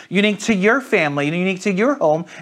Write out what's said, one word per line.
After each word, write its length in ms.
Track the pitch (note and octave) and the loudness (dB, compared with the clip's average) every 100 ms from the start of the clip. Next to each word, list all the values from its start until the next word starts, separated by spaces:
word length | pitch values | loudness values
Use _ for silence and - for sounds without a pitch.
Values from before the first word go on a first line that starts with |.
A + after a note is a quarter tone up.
| - | -4
unique 300 | F3+ G3+ G#3 | 0 0 0
to 140 | - | 0
your 280 | G#3+ G3 B3+ | 2 2 2
family, 460 | C4 G#3 D#3 C#3+ C#3+ | 0 0 0 0 -2
and 100 | E3+ | 0
unique 240 | F#3 F#3 | -2 -2
to 100 | G#3 | -2
your 220 | F#3 A#3+ | 0 0
home. 320 | D4 D#3+ D#3 E3+ - | 0 0 0 -4 -8